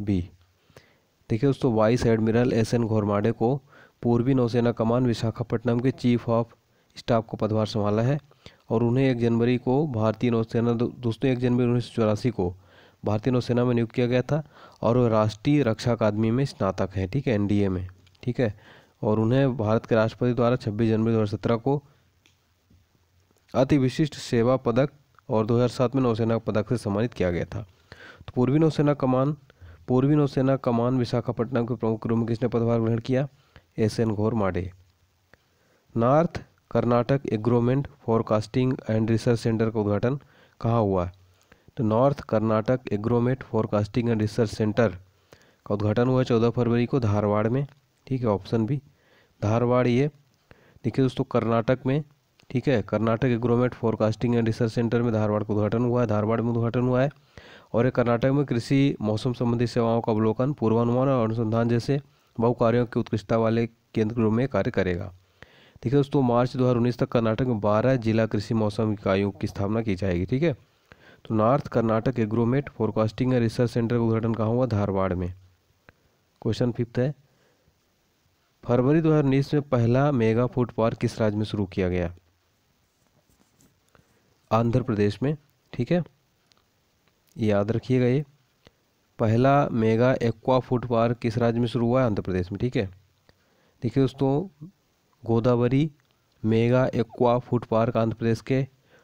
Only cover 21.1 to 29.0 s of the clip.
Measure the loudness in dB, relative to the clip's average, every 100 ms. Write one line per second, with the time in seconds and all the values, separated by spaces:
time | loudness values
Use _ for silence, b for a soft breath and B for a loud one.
21.1 | 0 0 -2 -2 -2 -2 -2 b b b
22.1 | _ _ _ _ _ _ _ _ _ _
23.1 | _ _ _ _ -2 2 2 2 0 -2
24.1 | -4 -2 0 2 0 0 0 -2 -4 _
25.1 | _ -4 -2 2 2 0 0 0 2 0
26.1 | 0 0 -2 -2 -2 -2 -4 -2 -2 -4
27.1 | -2 -2 -2 -6 -8 -12 B B B B
28.1 | B -8 -2 0 2 2 2 0 0